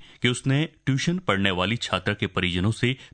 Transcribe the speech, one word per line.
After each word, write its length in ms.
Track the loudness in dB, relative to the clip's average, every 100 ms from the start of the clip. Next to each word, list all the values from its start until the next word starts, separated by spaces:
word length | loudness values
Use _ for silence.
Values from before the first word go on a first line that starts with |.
| -8 -4
कि 60 | -2
उसने 400 | 0 0 0 0 -4 -2
ट्यूशन 320 | 0 0 -2
पढ़ने 320 | 0 0 2
वाली 260 | 2 0 -2
छात्रा 380 | -2 -2 -2
के 120 | -2 -2
परिजनों 440 | -2 0 0 0
से 260 | 0 -2 -2 -10